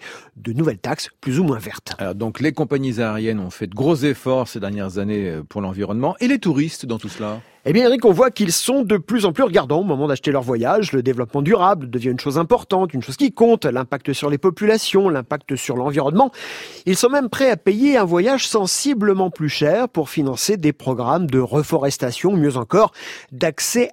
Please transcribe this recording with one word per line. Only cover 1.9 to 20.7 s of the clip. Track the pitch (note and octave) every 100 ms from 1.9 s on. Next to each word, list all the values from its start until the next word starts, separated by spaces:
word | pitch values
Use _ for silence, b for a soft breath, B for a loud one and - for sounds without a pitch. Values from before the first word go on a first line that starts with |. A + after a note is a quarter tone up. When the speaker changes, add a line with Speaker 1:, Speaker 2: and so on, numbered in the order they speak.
| -
Speaker 2:
Alors | G2
donc | F#2+ A2+ G#2+
les | D3
compagnies | D3+ D3+ C#3+ C3+ A2+
aériennes | A2+ G#2+ A2 G#2+
ont | F2+
fait | - G2+
de |
gros | G2+ C#3 D#3
efforts | C#3+ B2 B2+ C3 A#2+
ces | A#2
dernières | G2+ G#2 F#2+ F#2
années, | G2+ G#2 F#2+
euh, | D#2+
pour | D2+ G#2+
l'environnement. | F#2+ F#2 F#2+ A2 C#3+ F#3+
Et | B3
les | C4+
touristes | F#3+ C#3 D#3+ - C3
dans | A2+
tout | G#2+
cela ? | - G#2+ G#2+ b b C3
Speaker 1:
Eh |
bien, | F#3 B3
Eric, | B3+ A3+
on |
voit | E3+ B3+
qu'ils | - G3+
sont | E3+ - C4+
de | G#3+ G#3
plus | - A#3 G3+
en |
plus | D#3+
regardants | B3+ F3+ C3+ D3
au |
moment | G3 C3+ D3+
d'acheter | C3+ -
leur | C#3
voyage. | B2 A#2 A#2+ G3+ G3+
Le | C3+
développement | B2 B2 A#2+ C#3+
durable | C#3+ G#3+ F3+ G3 B2+
devient | B2 B2
une | B2+
chose | D3 C#3
importante, | E3 A#3+ - F#3 F#3
une | C3
chose | A2+ C3+
qui | C#4
compte, | - A#3 A3+ D3+
l'impact | A#2+ C3 C#3 -
sur | C3+ D3
les | C#3+
populations, | F#3+ E3 G#3 A3 - F#3+ G3
l'impact | D3 B2 D3 - C3+
sur | - B2
l'environnement. | C3+ C#3+ C#3 F3 C4 B B B B B -
Ils | F#3
sont | A#3+
même | C#4 B3+
prêts | - C4+
à | G3
payer | - G#3 C#4 C4
un |
voyage | F#3 F3 G#3 C4+ -
sensiblement | A3 F#3 - C#4 B3+ G#3 F#3+ F#3
plus | - D#3
cher | - D3 G3 B3
pour | - C#3
financer | - C#3 B2 - G#3
des | D3+